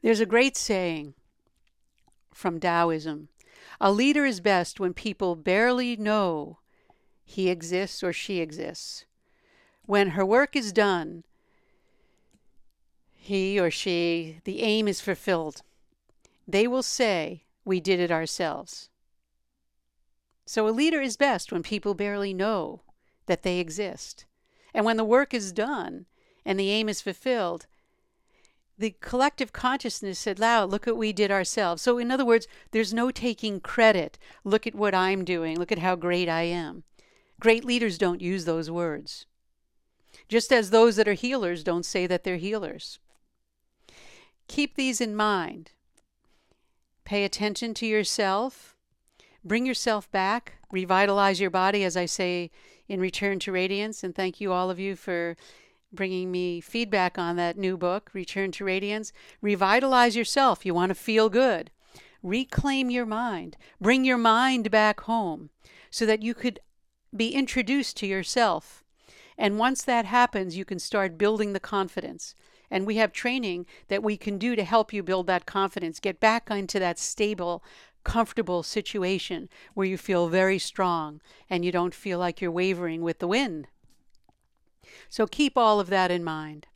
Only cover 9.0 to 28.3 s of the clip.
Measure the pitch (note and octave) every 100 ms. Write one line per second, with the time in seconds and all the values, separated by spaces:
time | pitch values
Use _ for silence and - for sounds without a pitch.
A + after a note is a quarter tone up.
9 | - _ _ _ _ _ _ _ - G3+
10 | G3 E3 F#3+ A#3 C#4+ C#4+ A3 F3+ G3+ F3+
11 | D#3+ E3+ - _ _ _ _ _ _ _
12 | _ _ _ _ _ _ - _ _ _
13 | _ _ - G3 F#3+ G3+ F3 - G3 E3+
14 | E3+ E3+ D#3+ D#3+ - G3 A3+ G#3+ G#3+ F#3
15 | - F3 - F3 D#3 - _ _ _ _
16 | _ _ _ _ - F#3+ A#3 B3+ B3+ -
17 | A#3 F3+ D#3 E3+ _ _ - F#3 F3+ F3+
18 | F3 E3 D#3+ - E3+ D3 - - - _
19 | _ _ _ _ _ _ _ _ _ _
20 | _ _ _ _ - - G#3+ A3+ D#4 D#4+
21 | C4+ G#3+ C#4+ G#3 - F3 D#3+ G#3 G#3 F#3+
22 | G3+ G3+ G3+ F#3 G3+ G#3 D3+ - _ _
23 | _ _ - F3 F#3+ F3+ E3+ D#3+ G3+ -
24 | - - _ _ _ _ _ - G#3+ A3+
25 | A3 B3 C#4 B3 G3 F3 A3+ C#4 F3+ F3+
26 | F3+ _ _ _ - F#3+ G3 G#3 G#3+ G3+
27 | - F3+ C4 B3 F3+ E3+ - _ _ _
28 | _ _ _